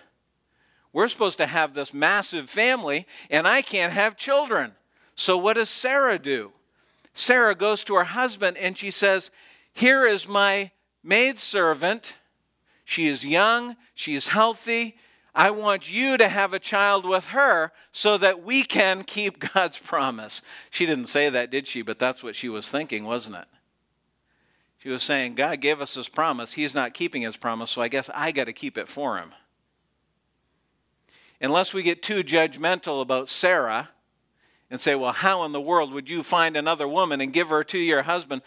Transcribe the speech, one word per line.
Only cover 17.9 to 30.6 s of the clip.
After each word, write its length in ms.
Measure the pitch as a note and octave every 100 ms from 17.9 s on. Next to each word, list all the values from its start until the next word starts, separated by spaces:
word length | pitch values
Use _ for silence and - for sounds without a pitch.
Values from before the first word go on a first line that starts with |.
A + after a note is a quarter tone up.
so 280 | - G#3 G3+
that 240 | G3 F3+
we 180 | F3+ C4+
can 420 | - - F#3+ F#3+
keep 360 | F#3+ G#3 G3+ -
<laughs> 140 | A#2
God's 260 | F#3+ F3 -
promise." 640 | - E3 C3+ A2+ G#2+ - - - -
She 160 | - E3+
didn't 220 | C#3 A#2
say 200 | C#3+ D3
that, 220 | B2+ A#2+
did 180 | C3+ C3+
she? 140 | B2
But 160 | A2 G#2+
that's 240 | B2+ B2+
what 140 | A#2+ G2+
she 140 | B2+
was 180 | G#2+ -
thinking, 360 | - D#3 G#2+
wasn't 340 | G#2+ A#2+ A2 F2+
it? 100 | - _ _ _ _ _ _ _ _ _ _ _ _ _
She 120 | C3
was 120 | B2+
saying, 320 | - C#3 B2
"God 260 | A#2 C#3+ D3
gave 220 | C#3+ D3
us 140 | C#3 C3
his 120 | A#2+
promise. 460 | - D#3+ B2+ A2+
He's 220 | - D3 C#3
not 180 | A#2+
keeping 300 | - E3+ C#3
his 140 | A2+ -
promise, 340 | A#2 A2+ A#2
so 100 | B2
I 60 | A#2
guess 240 | C3+ -
I 180 | D3 D#3
gotta 220 | C#3+ A#2
keep 240 | - C#3 A2
it 100 | -
for 300 | - C#3 F#2+
him." 160 | E2 - _ _ _ _ _ _ _ _ _ _ _ _